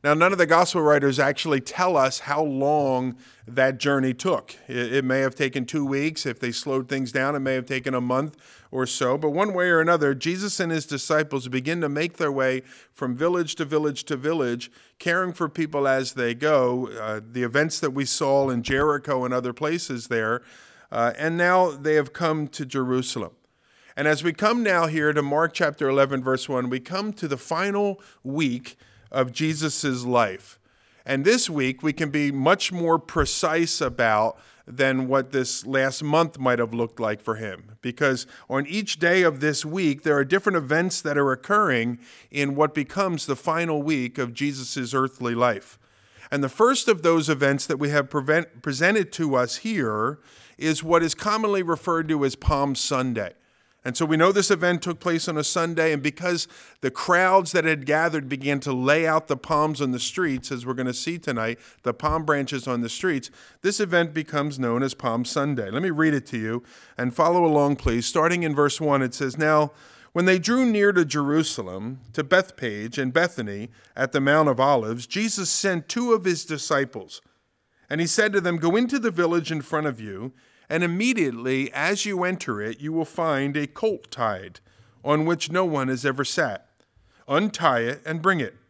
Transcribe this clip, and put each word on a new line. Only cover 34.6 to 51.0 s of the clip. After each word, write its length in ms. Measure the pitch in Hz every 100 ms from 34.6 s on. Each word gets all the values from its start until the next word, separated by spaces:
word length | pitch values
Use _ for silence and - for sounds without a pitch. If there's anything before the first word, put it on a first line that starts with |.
| -
than 400 | 127 135 131 127
what 240 | 135 131
this 340 | 135 127 -
last 380 | 110 135 135 131
month 380 | 147 156 165 -
might 180 | 131 120
have 160 | 117
looked 240 | 117 117 -
like 240 | 110 107
for 140 | - 110
him. 400 | 107 90 101 110
Because 440 | 127 120 143 127 - - -
on 160 | 131 143
each 320 | 196 202 151
day 240 | 170 185
of 160 | 170 139
this 260 | 151 143
week, 380 | 151 180 165 139
there 160 | 160 143
are 60 |
different 320 | 135 185 208 180
events 440 | 131 156 180 -
that 140 | 156 143
are 140 | 139
occurring 680 | 127 - 208 196 123 117 120 - - -
in 240 | 143 143 139
what 180 | 151
becomes 520 | 151 135 196 190 165 -
the 100 | 131
final 440 | - 160 170 151
week 380 | 143 147 123 131
of 160 | 123
Jesus' 580 | 117 147 135 123 143 120
earthly 440 | 131 131 - 123 117
life. 420 | 123 101 - - _ _ _ - -
And 100 | 143
the 60 | 139
first 400 | - 240 269 -
of 140 | 190
those 280 | 165 165 151
events 340 | 143 139 139 -
that 120 | 139
we 120 | 143
have 200 | 147 135
prevent-, 500 | 147 135 156 165 120
presented 520 | 151 131 175 214 185
to 240 | - 160 131
us 220 | 123 -
here 600 | 220 214 117 107 117 151 _ - - -
is 240 | 156 151
what 220 | 160 170